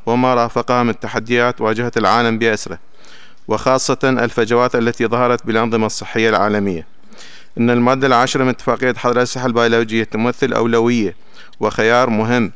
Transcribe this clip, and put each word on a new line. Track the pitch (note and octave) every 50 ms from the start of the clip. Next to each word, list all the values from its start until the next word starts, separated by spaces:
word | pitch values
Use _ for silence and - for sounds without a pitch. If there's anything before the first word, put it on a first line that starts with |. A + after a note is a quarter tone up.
| -
وما | A2+ A#2 B2 B2+ B2+ B2+
رافقها | A#2+ A#2 A#2 - B2 A2+ - B2 B2 A#2+
من | A#2 G#2+ -
تحديات | - G#2+ - B2 A2+ A2+ B2 A#2+ A#2+ B2 B2 -
واجهت | G#2+ G#2+ A2+ A2 A#2+ A#2+ - A#2
العالم | G#2+ F#2+ G#2+ A#2+ A#2 A#2 A2+ A2
بأسره، | A#2 A2+ G#2+ G2+ - - F2+ - - - - - - - - - - - - - - -
وخاصة | G#2+ G#2+ - C3 C3 C3 - - C3 - -
الفجوات | C3 C3 A#2+ A#2 A#2+ - B2 A#2 G#2+ A#2+ A#2+ B2 B2 -
التي | B2 A2+ A#2+ A2 - A#2
ظهرت | A2 A#2 A#2+ B2 B2 B2 A#2 G2
بالأنظمة | - A2 A2+ A#2+ A2+ A2+ A2 A2
الصحية | G#2+ - - G2 - - A#2 A2 A2+
العالمية. | A2 F2 G2 G#2 G#2 G#2 G2+ G2 F2+ D#2+ D2+ - - - - - - - - - - - - - - A#2
إن | A#2 A#2+
المادة | A#2+ A#2+ A#2+ B2 C3+ C3+ C3+ C3+
العاشرة | B2+ A#2 B2+ C3 - C#3 C3
من | B2+
اتفاقية | A#2+ - - C#3 A#2+ - B2+ B2+ A#2
حظر | - - B2 A#2+ B2
الأسلحة | B2 A#2+ - B2+ B2+
البيولوجية | B2+ A2+ A#2 A#2 A#2 A2+ A#2 A#2 A2 A2 A2+ A2
تمثل | - - A2 A2+ B2 A#2+ - C#3 B2+ A2+
أولوية | A2 A2+ A#2 A#2 A#2 A2+ A#2+ B2 A#2 G#2 F2+ - - - - - - - - - -
وخيار | G#2 G#2+ - - A2 A2+ A#2+ B2 C3 B2+
مهم | A2 G#2+ A2+ A2+ B2 B2 A2+ F2 -